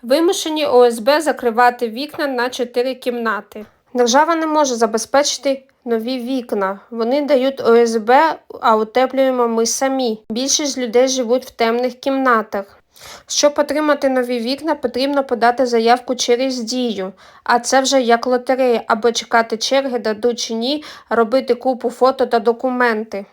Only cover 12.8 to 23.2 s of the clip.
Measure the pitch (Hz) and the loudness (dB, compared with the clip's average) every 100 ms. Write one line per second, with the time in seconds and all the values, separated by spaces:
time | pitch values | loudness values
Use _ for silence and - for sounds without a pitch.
12.8 | _ _ - - _ - 294 294 294 294 | _ _ -20 -20 _ 0 2 2 -2 0
13.8 | 302 285 285 254 240 247 233 277 311 302 | 0 0 0 0 -2 -4 -4 -6 -4 -4
14.8 | 247 247 269 285 269 233 226 240 254 233 | -4 -2 -2 -2 -2 0 0 2 0 2
15.8 | 226 247 247 247 - 240 269 254 220 254 | 2 2 0 -6 0 0 0 -4 -6 -4
16.8 | 247 196 190 190 - - - 240 240 262 | -4 -4 -8 -10 -20 -16 0 0 2 0
17.8 | 269 269 233 233 233 247 247 262 262 233 | 2 0 2 2 2 -2 0 0 2 0
18.8 | - 226 240 233 - 240 226 220 - 269 | 0 0 0 -2 0 0 0 -2 0 0
19.8 | 277 247 214 208 240 233 - 226 240 294 | 0 -4 -4 -2 -2 -2 -6 -4 -4 -4
20.8 | 302 - _ 220 226 262 262 240 254 247 | -6 -20 _ 0 2 0 0 -2 -2 -4
21.8 | 233 233 254 262 247 233 220 233 262 247 | -6 2 0 2 0 0 0 -2 -2 0
22.8 | 247 220 220 196 | 0 0 -4 -10